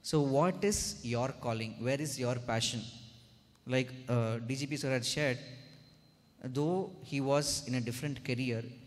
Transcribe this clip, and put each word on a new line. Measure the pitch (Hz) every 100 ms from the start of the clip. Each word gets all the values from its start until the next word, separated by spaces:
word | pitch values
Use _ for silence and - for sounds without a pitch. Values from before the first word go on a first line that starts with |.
So | - 156
what | 139 139 170 185
is | 208 208 - -
your | 120 117 127 139
calling? | 123 113 113 110
Where | 117 139
is | 151 123
your | 123 127
passion? | 120 113 113 120 - - - - - - - - -
Like, | 127 127 127 127
uh, | 120 113 117 120
D |
G | 135 143
P | 143
sir | 139
had | 131
shared, | 117 - 147 123 - - - - - - - _ - -
though | 127 127 151 185 190 -
he | - 139
was | 135 139 147 - -
in |
a | 127
different | 120 120 151 135
career | - 123 127 113 117 -